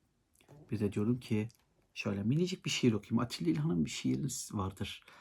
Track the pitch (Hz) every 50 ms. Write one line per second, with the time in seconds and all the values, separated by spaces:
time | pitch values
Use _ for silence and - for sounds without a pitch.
0 | _ _ _ _ _ _ _ _ _ - - - - - 113 101 110 98 - 107
1 | 104 113 123 123 - - 113 107 107 113 - _ _ _ _ _ _ _ _ -
2 | - 107 98 101 98 110 139 165 180 180 185 - - 151 - - - 123 107 101
3 | - - 117 113 - - - - 165 170 160 156 147 160 175 170 147 123 - -
4 | - 127 127 135 147 135 - - - - - 104 95 98 - - 104 - - -
5 | - - - -